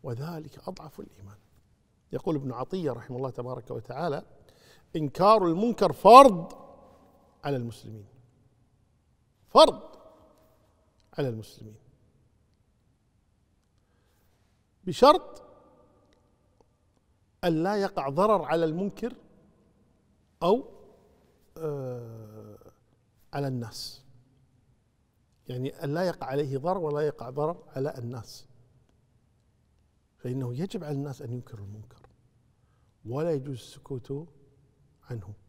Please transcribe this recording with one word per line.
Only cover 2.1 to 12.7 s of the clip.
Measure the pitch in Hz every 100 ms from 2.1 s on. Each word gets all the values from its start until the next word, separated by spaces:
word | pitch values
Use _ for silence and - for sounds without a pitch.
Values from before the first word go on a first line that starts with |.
يقول | 131 - 151
ابن | 139
عطية | 120 127 190 156
رحمه | 120 - 123
الله | 131
تبارك | 123 123 127 117
وتعالى: | 123 113 127 170 139 - - - - - - - 170
إنكار | 151 - 190 220 180
المنكر | 165 233 214 185
فرض | 139 190 240 277 180 165 - - - - - - - - _
على | 143 135
المسلمين، | 117 110 110 107 104 - - _ _ _ _ _ _ _ _ _ _ _ _
فرض | 233 311 - - - - - - - - _ _ _ _ _ _ -
على | 139
المسلمين، | 113 107 - 110 107 - _ _ _ _ _ _ _ _